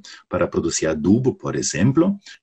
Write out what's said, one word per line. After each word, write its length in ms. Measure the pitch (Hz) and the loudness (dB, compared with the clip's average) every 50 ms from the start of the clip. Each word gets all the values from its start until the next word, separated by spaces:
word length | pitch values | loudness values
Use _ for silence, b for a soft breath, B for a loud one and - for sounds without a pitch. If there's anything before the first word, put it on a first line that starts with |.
| B B B B B - | B B B B B -6
para 180 | 104 107 87 | -4 -2 -2
produzir 400 | - - - - 82 78 - 82 | -2 -2 -2 -2 -2 -2 -2 -2
adubo, 480 | 80 78 76 73 87 101 123 127 131 - | -2 -2 0 2 2 2 4 2 0 -2
por 220 | - - 71 - | -2 -4 -6 -4
exemplo, 640 | - - - - 73 92 131 131 160 165 196 202 202 B B B B | -4 -4 -4 -2 0 2 2 4 4 2 2 0 -2 B B B B